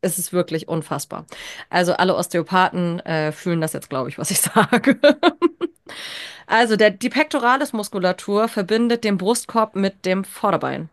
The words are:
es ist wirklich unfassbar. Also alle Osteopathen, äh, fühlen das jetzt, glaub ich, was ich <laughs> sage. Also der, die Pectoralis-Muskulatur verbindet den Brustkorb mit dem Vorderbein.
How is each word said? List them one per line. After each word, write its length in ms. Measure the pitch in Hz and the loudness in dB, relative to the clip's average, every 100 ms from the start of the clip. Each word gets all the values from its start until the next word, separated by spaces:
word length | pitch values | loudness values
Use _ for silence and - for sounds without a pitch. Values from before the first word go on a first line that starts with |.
es 180 | 190 165 | -2 -4
ist 140 | 175 | -4
wirklich 340 | 180 175 160 - | -2 -2 -4 -4
unfassbar. 600 | 165 156 143 - - - - - - - | -6 -4 -6 -6 -12 -14 -18 -16 -16 -4
Also 240 | 175 180 | 0 2
alle 240 | - 185 170 | 2 2 2
Osteopathen, 840 | 175 175 160 185 185 - 175 170 | 0 -2 0 2 2 2 -2 -4
äh, 320 | - 160 156 | -4 -2 -2
fühlen 280 | 151 185 170 | -4 -2 -2
das 140 | 156 | -2
jetzt, 160 | - - | -4 -8
glaub 180 | 135 131 | -6 -6
ich, 80 | - | -6
was 120 | 143 | -4
ich 100 | 190 | -2
<laughs> 0 | |
sage. 580 | - - 208 233 269 254 294 302 349 - 339 - 349 _ - - - - - - - | 0 2 4 4 2 4 4 6 2 2 -2 0 -10 _ -20 -16 -14 -14 -14 -18 0
Also 300 | 220 240 214 | 2 4 6
der, 140 | 214 | 4
die 180 | 208 247 | 4 -4
Pectoralis-Muskulatur 1400 | 247 302 294 240 262 285 226 202 202 180 180 - 202 226 | 0 0 0 2 2 0 -4 -6 -2 0 -2 -2 0 0
verbindet 560 | 226 180 220 240 233 | -2 0 2 2 0
den 140 | 226 196 | 0 0
Brustkorb 580 | 185 240 - 233 220 - | 0 0 0 0 0 0
mit 280 | 196 - | -2 -2
dem 200 | 185 185 | -2 -2
Vorderbein. 640 | 190 - 208 170 135 135 160 | -4 -4 0 0 -2 -6 -10